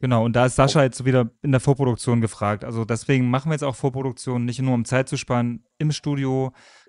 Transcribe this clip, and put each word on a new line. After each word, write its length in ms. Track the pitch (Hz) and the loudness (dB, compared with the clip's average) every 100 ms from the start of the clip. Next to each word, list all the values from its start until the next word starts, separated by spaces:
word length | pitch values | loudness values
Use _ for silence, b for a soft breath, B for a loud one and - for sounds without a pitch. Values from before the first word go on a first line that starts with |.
Genau, 240 | 127 120 | 0 2
und 100 | 117 | 2
da 120 | 117 127 | 2 2
ist 100 | - | 4
Sascha 260 | 135 151 | 4 4
jetzt 220 | 135 - | 2 0
wieder 260 | 127 127 117 _ | 0 2 2 _
in 120 | 147 | 0
der 80 | 131 | 0
Vorproduktion 600 | 143 139 135 113 - 117 | 2 2 2 0 0 0
gefragt. 440 | 113 - 104 104 | 0 -2 -4 -2
Also 200 | 127 113 | -4 -6
deswegen 460 | 110 113 - 135 123 | -4 -4 0 0 2
machen 180 | 131 160 | 0 -2
wir 60 | |
jetzt 80 | 151 | -2
auch 120 | 143 120 | -4 -2
Vorproduktion, 680 | 143 127 131 117 - 120 | -4 -4 -6 -6 -4 -2
nicht 160 | 120 120 | -2 -2
nur 140 | 131 | 0
um 100 | 123 | 0
Zeit 240 | 113 131 131 | 0 -2 -2
zu 80 | 139 | -6
sparen 480 | - 123 120 117 _ - | -2 -2 -2 -6 _ -4
im 140 | 156 | -4
Studio, 600 | 147 151 143 135 131 131 b b b | -2 -4 -2 -2 -2 -4 b b b